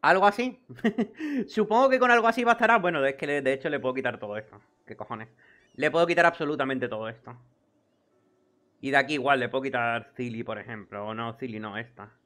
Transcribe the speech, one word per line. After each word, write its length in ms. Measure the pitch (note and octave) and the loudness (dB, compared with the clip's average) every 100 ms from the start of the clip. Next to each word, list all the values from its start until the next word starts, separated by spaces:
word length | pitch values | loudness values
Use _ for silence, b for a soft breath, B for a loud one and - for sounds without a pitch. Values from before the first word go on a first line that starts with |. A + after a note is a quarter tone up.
Algo 220 | D3 F#3 G3+ | 4 6 4
así. 340 | G3+ B3 - _ | 2 -6 -6 _
<laughs> 760 | B2 A3+ A3 G#3+ - D4+ C#4+ G#3 | -2 -2 0 -4 -4 -6 -4 -4
Supongo 400 | - G#3 G#3+ C4+ | -2 2 4 4
que 100 | C4 | 4
con 120 | B3 | 6
algo 180 | A#3+ A3+ | 6 4
así 160 | A3+ | 2
bastará. 320 | A#3 A#3 A3+ A#3 | 2 2 4 4
Bueno, 260 | F3+ E3 C3+ | 4 2 0
es 80 | |
que 120 | C#3 D3 | 0 -2
le, 140 | C#3+ | 0
de 140 | C3 | 0
hecho 160 | C3+ E3 | 0 -2
le 100 | C#3+ | -2
puedo 140 | C3 | -2
quitar 240 | C3 B2 G#2+ | -2 -4 -6
todo 180 | G#2+ G#2 | -8 -8
esto. 240 | G#2+ G#2 _ _ | -10 -20 _ _
¿Qué 100 | _ | _
cojones? 360 | G#2+ G#2+ A2+ A2+ _ b b b - | -16 -12 -12 -14 _ b b b -4
Le 140 | D3 | -2
puedo 160 | D#3+ E3+ | 2 2
quitar 200 | E3+ E3+ | 4 4
absolutamente 640 | E3 D3 D3+ C3+ C3 B2 | 4 -6 -2 -2 -2 -4
todo 200 | G#2+ A2 | -6 -8
esto. 260 | A#2 - B2 _ _ _ _ _ _ _ _ _ _ _ _ _ _ | -12 -18 -20 _ _ _ _ _ _ _ _ _ _ _ _ _ _
Y 80 | D3 | 0
de 80 | C#3 | 0
aquí 160 | C3+ | 2
igual 260 | D3+ B2+ C#3 | -2 0 0
le 80 | A#2+ | 0
puedo 140 | C3 | -2
quitar 500 | C3+ C3 A#2 A#2 A2 | -4 -2 -2 -2 -6
Zili, 300 | - B2 A2+ | -10 -8 -8
por 140 | A2+ A2 | -8 -10
ejemplo. 480 | G2 A2 F#2+ G2+ G#2 | -10 -14 -12 -12 -10
O 80 | |
no, 180 | A2 A#2 A2+ | -8 -8 -8
Zili 200 | C3 A2 | -10 -10
no, 200 | A2 G#2 | -10 -10
esta. 320 | A#2+ - G#2 _ | -12 -16 -20 _